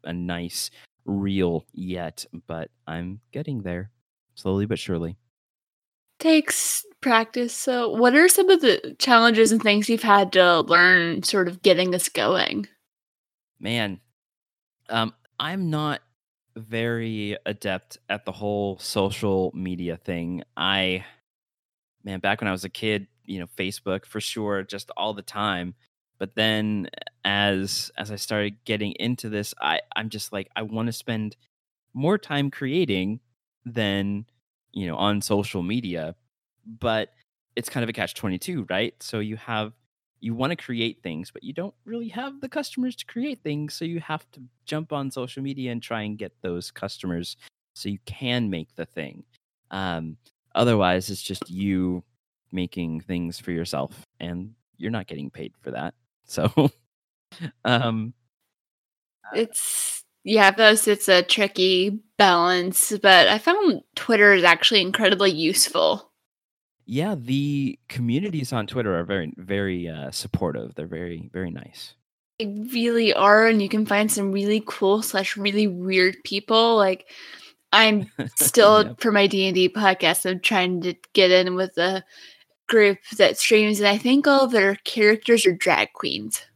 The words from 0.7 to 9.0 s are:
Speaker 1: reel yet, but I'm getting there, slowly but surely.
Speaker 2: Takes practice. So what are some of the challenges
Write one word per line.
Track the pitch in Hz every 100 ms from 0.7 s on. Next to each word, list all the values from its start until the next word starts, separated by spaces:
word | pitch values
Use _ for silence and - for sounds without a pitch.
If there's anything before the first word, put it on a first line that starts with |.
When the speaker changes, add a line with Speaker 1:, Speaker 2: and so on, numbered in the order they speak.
| _ _ _
Speaker 1:
reel | - 98 98 98 90 85 -
yet, | - 92 90 82 - - - _
but | 82 80 _ -
I'm | 82 87 101 _
getting | 135 156 131
there, | 95 87 101 _ _ _ _ -
slowly | 95 98 104
but | 110
surely. | - 87 82 95 _ _ _ _ _ _ _ _ _ _
Speaker 2:
Takes | 320 320 302 - - - 415 _
practice. | 262 226 226 - 240
So | - - 247 233
what | 220 247 277
are | 359
some | 359 370
of | 370
the | 269 185 -
challenges | -